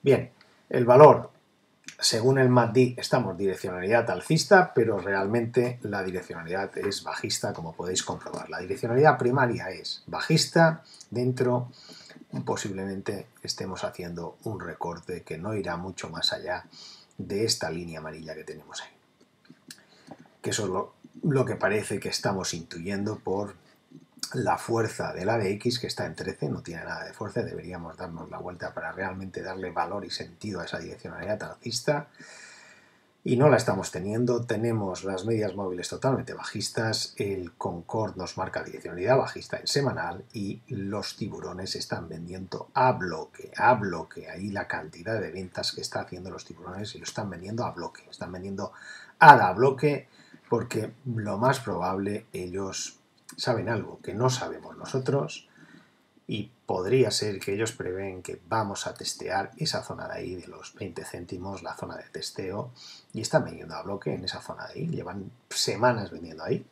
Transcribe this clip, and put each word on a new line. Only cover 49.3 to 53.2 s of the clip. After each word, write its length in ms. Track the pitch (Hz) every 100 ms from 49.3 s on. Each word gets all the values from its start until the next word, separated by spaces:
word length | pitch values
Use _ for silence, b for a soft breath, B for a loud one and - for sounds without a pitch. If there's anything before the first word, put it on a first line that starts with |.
| - 92
a 60 |
bloque, 560 | 90 139 135 147 135 - B B B -
porque 420 | 117 - 113 107 -
lo 320 | 127 113 104 98
más 240 | 123 156
probable 640 | 107 87 90 95 101 104 -
ellos 680 | 98 90 95 98 - - - _ _